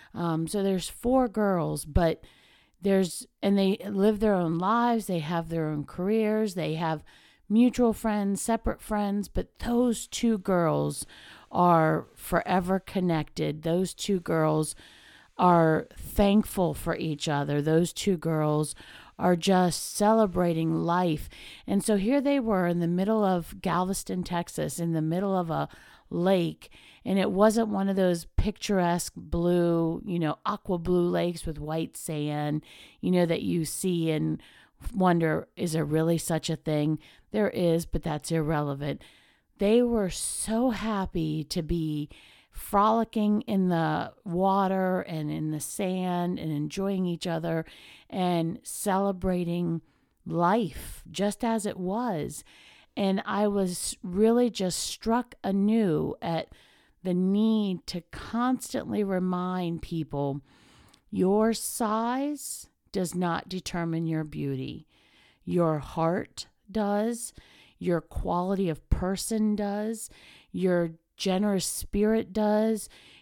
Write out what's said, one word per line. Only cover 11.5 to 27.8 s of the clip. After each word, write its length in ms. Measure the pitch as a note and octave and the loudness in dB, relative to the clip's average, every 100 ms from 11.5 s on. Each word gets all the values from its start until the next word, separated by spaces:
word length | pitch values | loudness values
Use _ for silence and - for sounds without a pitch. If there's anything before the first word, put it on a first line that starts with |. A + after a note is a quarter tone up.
are 560 | - F3 E3 D#3 D#3 - | 2 6 6 6 2 -2
forever 640 | - - E3+ - F3+ F3+ F#3+ | -12 -2 -2 2 0 2 -2
connected. 840 | - G3 F3+ D#3+ D3+ - D3+ D#3 | -2 -2 0 0 -2 -4 -4 -2
Those 300 | D#3+ F3 F#3 | 0 0 0
two 280 | - - F#3+ | -4 -2 -2
girls 560 | - E3 D#3 D#3 D#3 - - - - - - - | 0 2 2 2 0 -4 -16 -20 -20 -20 -12 2
are 500 | F3+ E3+ D#3+ D#3+ - - | 6 6 6 4 0 -12
thankful 760 | - - G3+ G#3 - G3+ E3+ | -6 2 4 4 2 0 -2
for 220 | D3 E3+ E3 | -2 -4 -4
each 320 | D#3 D3 - | -4 -4 -2
other. 320 | C#3+ C#3+ D3 | -2 0 0
Those 320 | D3+ D#3+ E3+ | 4 4 4
two 240 | - G#3 F3 | 0 0 0
girls 600 | E3 D#3 D3+ D3+ D3+ - - - - - | 0 0 2 2 0 -6 -18 -20 -20 -2
are 160 | F3+ | 2
just 600 | F3 G3 F#3 F3+ - - - | 2 4 4 4 0 -6 0
celebrating 760 | G#3 A3+ G#3 F3+ F3 E3 E3 D#3+ | 4 6 4 2 0 2 0 0
life. 440 | E3 F3+ F3+ D3+ - - - - - | 0 0 0 -2 -6 -16 -20 -14 -2
And 160 | G3+ | -2
so 140 | - G#3 | 2 0
here 240 | G#3 C#4+ | 2 2
they 180 | C#4 C#4 | 2 0
were 300 | A3+ F#3+ F3 | 2 2 2
in 100 | F3 | 2
the 80 | E3+ | 0
middle 380 | F3 G3 A3 | 0 2 2
of 360 | G3 F3+ E3 G3 | 2 0 -2 -8
Galveston, 640 | F#3+ E3+ F#3 F#3+ - F#3 | -2 0 0 -4 -6 -6
Texas, 560 | E3 F3 E3+ - D#3 - | -4 -4 -4 -4 -6 -4
in 140 | E3+ | -2
the 100 | D#3+ | -2
middle 340 | D#3 E3+ G3 F#3+ | 0 -2 0 -2
of 140 | E3 | -2
a 180 | D3 D3 - - - - | -4 -6 -10 -20 -20 -8
lake. 600 | E3+ F3+ F#3+ E3 D3+ - - - - | -2 2 2 0 -4 -16 -20 -20 -12
And 140 | - F#3+ | -2 0
it 120 | G3+ | 0
wasn't 380 | F#3+ G#3+ A3 A3 | 4 4 4 0
one 200 | G3+ | -2